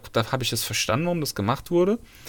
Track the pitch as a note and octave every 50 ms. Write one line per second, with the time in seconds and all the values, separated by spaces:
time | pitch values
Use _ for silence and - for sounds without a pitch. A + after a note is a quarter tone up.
0 | - - - A#2+ A2 - C3 C3 A#2 - A#2 A2 - - - - - - G#2+ C#3
1 | E3+ F3 F3 E3 D3 - - - G2 G#2+ C3+ - - - F3 F3 F3+ G3 A3+ -
2 | - - - - -